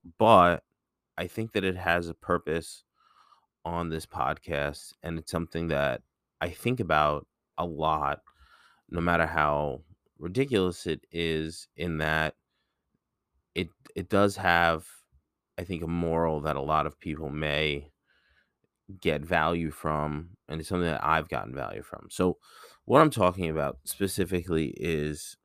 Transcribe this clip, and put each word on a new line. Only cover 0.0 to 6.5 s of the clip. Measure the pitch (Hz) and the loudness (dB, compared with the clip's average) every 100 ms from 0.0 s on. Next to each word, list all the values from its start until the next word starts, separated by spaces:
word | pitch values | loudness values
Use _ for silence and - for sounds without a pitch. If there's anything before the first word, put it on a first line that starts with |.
| 87 - | -12 2
but | 110 104 87 85 - _ _ _ _ - | 8 10 10 6 -4 _ _ _ _ -10
I | 90 | -8
think | - 113 | -8 -4
that | 104 | -2
it | 95 90 | 0 0
has | 85 87 85 | 0 0 0
a | |
purpose | 80 - 87 - 82 - - _ _ _ _ _ _ _ _ | -6 -2 -2 0 -4 -6 -14 _ _ _ _ _ _ _ _
on | 85 85 85 | -6 -4 -4
this | 80 - | -6 -8
podcast, | - 65 78 - 73 73 71 - - | -4 -2 -4 -4 -4 -2 -6 -14 -14
and | 82 82 | -8 -8
it's | - | -4
something | 85 82 82 85 | -4 -4 -4 -2
that | 71 71 60 - _ _ - | 0 0 -2 -8 _ _ -8
I | |
think | 87 | -8